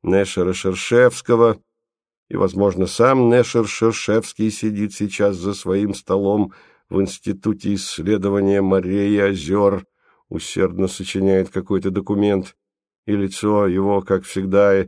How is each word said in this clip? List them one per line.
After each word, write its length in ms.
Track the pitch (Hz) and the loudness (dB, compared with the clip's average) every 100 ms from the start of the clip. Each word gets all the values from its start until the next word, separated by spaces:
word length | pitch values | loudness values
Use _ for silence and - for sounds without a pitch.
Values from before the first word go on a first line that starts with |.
Нешера 520 | 87 95 98 - 90 | 0 0 0 0 -2
Шершевского — 1040 | 95 98 92 - 117 123 120 - 117 117 104 _ _ _ _ _ _ _ | -2 -4 -4 0 4 4 2 0 4 4 2 _ _ _ _ _ _ _
и, 60 | - | -2
возможно, 500 | 95 95 101 90 92 | -2 2 0 2 -2
сам 420 | - 120 135 120 | 2 4 4 4
Нешер 380 | 120 117 120 107 | 4 4 0 -2
Шершевский 840 | - 113 110 - 107 110 - 110 | 0 -2 0 -2 -2 -2 -4 -4
сидит 420 | 104 110 104 104 | -2 -6 -4 -6
сейчас 420 | - 104 - 104 95 | -4 -6 0 0 0
за 160 | 90 | -4
своим 420 | 101 95 95 104 | -6 -2 -2 -2
столом 600 | 98 - 98 98 107 104 - _ _ _ | -6 -4 0 0 0 -2 -6 _ _ _
в 120 | 95 | -2
Институте 760 | 98 - - 95 - 104 - | -2 -4 -8 -6 -4 -4 -4
исследования 880 | 101 - - 82 107 98 101 98 101 | -6 -6 -8 -2 -2 0 0 2 2
морей 540 | 98 95 92 101 101 104 | 2 0 0 -2 0 2
и 20 | |
озёр, 640 | 101 98 76 101 101 98 95 _ _ _ _ | 2 0 -2 2 2 2 -4 _ _ _ _
усердно 580 | 87 - - 95 87 95 | -12 -8 -2 -2 0 -4
сочиняет 640 | - 92 98 98 95 92 | -4 -8 -2 2 2 0
какой-то 400 | - 92 98 95 | -6 -4 -4 -2
документ, 680 | 95 95 101 104 98 92 - _ _ _ _ | -4 -2 0 2 0 -4 -14 _ _ _ _
и 120 | - 104 | -4 -4
лицо 500 | 98 95 107 104 101 | -4 -4 0 2 2
его, 340 | 92 98 101 | 0 0 0
как 220 | 95 95 | 0 -2
всегда, 600 | 92 - 95 98 101 98 | -2 -6 0 2 4 2